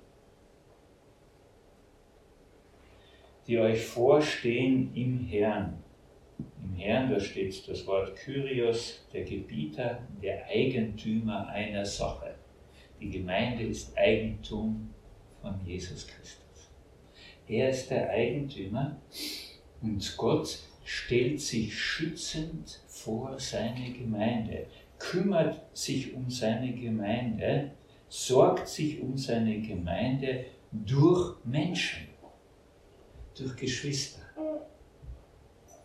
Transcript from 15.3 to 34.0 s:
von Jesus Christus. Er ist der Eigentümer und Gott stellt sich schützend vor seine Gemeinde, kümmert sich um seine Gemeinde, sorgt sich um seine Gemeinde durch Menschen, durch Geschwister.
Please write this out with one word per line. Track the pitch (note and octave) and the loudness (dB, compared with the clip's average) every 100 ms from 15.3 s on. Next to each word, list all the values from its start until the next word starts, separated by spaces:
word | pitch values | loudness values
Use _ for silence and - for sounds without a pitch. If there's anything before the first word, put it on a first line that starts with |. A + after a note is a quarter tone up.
| - | -12
von | G2+ F#2+ F#2 | -8 -6 -6
Jesus | F#2 F2 - - | -6 -8 -10 -14
Christus. | - - - - - - - - - - - - - - | -18 -20 -20 -20 -20 -20 -20 -20 -20 -20 -20 -20 -18 -2
Er | A2 C3 | 2 2
ist | C3 - | 2 0
der | A#2+ G2 | 0 2
Eigentümer | G#2 B2 C#3+ C#3 G#2 G2 A#2+ D3+ - - - - - - - - - | 2 2 0 -4 -6 -4 -2 -2 -4 -12 -10 -8 -10 -12 -18 -20 -6
und | G#2+ G2 - - | -4 -2 -4 0
Gott | G2+ - - - - - | 2 2 0 -8 -14 -16
stellt | - - - B2 B2 D3+ | -8 -6 2 2 4 0
sich | - A2+ G2+ - | -2 -2 -2 -2
schützend | - - E3 - - D#3+ D#3+ E3 - - - | -4 -2 -4 -4 -6 -6 -6 -8 -12 -18 -18
vor | - - A2+ C3+ C3+ | -12 -6 -4 -4 -8
seine | - G#2+ A#2 B2+ B2 | -6 -4 -2 -4 -6
Gemeinde, | - A2+ G#2 A2 A2+ - - - - - - | -6 -4 0 2 2 -2 -6 -8 -14 -20 -12
kümmert | - F3+ G3+ E3+ D#3 - - - | -2 2 4 6 4 0 -8 -8
sich | - C3 - | -2 -2 -2
um | B2+ B2 | -6 -4
seine | - A2 A#2+ B2+ | 0 0 2 0
Gemeinde, | - A#2 G#2+ G2+ B2 A#2+ G#2+ G2+ C#3+ - - - - - | -2 -2 0 2 0 0 0 2 2 0 -8 -20 -20 -14
sorgt | - - B2+ F3+ - - | -6 4 8 8 6 -2
sich | - D3 - | -2 -2 -2
um | B2+ B2+ | -4 -4
seine | - A2+ A2 G#2+ | 0 2 2 0
Gemeinde | G#2+ F2+ E2+ - B2+ C3+ C3 B2 - - - | -4 -4 -2 0 2 0 0 -2 -6 -16 -10
durch | G#2+ G2+ C#3 E3+ F3+ - - | -6 2 8 8 8 2 -4
Menschen, | A#2+ C#3+ F3+ - - - D2+ - - - - - - - - - - - - - | -2 0 2 0 -2 -4 -12 -18 -20 -20 -20 -20 -20 -20 -20 -20 -20 -18 -16 -10
durch | C3 - | -8 -4
Geschwister. | C3 - C#3+ C#3+ | -2 -2 -2 -2